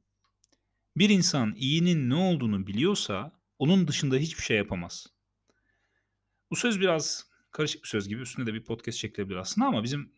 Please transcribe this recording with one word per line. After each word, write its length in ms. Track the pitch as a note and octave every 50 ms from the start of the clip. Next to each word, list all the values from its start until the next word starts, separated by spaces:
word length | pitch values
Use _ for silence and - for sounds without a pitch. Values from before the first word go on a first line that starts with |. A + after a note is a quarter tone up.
| _ _ _ _ _ _ _ _ _ _ _ _ _ _ _ _ _ _ -
"Bir 120 | D3+ G3 G#3
insan 460 | G#3 F3+ E3+ - - C#3 A2+ G#2+ -
iyinin 540 | - C3+ C3 D3+ E3 F3 F3+ F3 D3+ C3 A#2+
ne 60 | C3
olduğunu 520 | E3+ F#3+ F#3 E3+ C#3 B2 A2 G#2 F#2+ F#2
biliyorsa 640 | F#2 F#2+ A2 D3+ G3 G#3 - - - G2+ F#2+ A#2+ D#3 _ _ _ _ _ -
onun 280 | - D3+ F#3+ F#3+ F3
dışında 280 | C#3+ - - D3+ C3+ B2+
hiçbir 280 | C3+ D#3 D#3+ - - -
şey 140 | - A#2
yapamaz." 500 | G#2 G2 - G2 F2+ F2 E2+ - - - - _ _ _ _ _ _ _ _ _ _ _ _ _ _ _ _ _ _ _ _ _ _ _ _ _ _ _ -
Bu 40 | D#3+
söz 240 | - - A#3+ G#3+ F3+
biraz 480 | G3 F#3 E3 D#3+ D3 - - - - _ _ _ _ _
karışık 320 | - - D3+ D3 - - -
bir 40 |
söz 200 | - - G#2+ G2
gibi. 140 | G2 G#2+ B2
Üstüne 240 | B2+ B2 - - B2
de 80 | A2+ G#2+
bir 100 | A2 -
podcast 340 | - A#2 A2 - A#2+ A2+
çekilebilir 380 | - - G#2 - - G2 F#2+ F#2
aslında 320 | F2+ F#2 - - G#3 C4
ama 160 | C#4 - A2 A2
bizim 300 | A#2+ C#3+ D3 C3+ - _